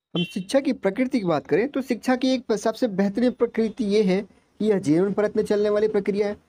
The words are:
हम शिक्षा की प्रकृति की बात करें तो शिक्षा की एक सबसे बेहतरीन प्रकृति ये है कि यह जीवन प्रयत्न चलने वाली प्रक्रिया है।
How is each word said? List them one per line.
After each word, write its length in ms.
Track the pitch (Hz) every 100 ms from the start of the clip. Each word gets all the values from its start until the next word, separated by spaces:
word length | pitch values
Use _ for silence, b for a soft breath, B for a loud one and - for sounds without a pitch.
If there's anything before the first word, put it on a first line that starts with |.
| _ 170
हम 80 |
शिक्षा 360 | 175 - 180 269
की 120 | 269
प्रकृति 460 | 247 196 196 254 254
की 80 | 185
बात 200 | 151 -
करें 220 | 151 247
तो 140 | 277
शिक्षा 340 | 254 233 - 254
की 180 | 262
एक 180 | 262 -
सबसे 360 | 208 226 220 254
बेहतरीन 420 | 185 196 202 247
प्रकृति 540 | - 240 - 226 -
ये 180 | 214 202
है 200 | 196 185
कि 440 | 226 _ _ - 214
यह 120 | 196
जीवन 340 | 135 156 202
प्रयत्न 300 | 196 208 214
चलने 280 | 202 208 208
वाली 180 | 208 214
प्रक्रिया 400 | 214 196 196 208
है। 80 | 208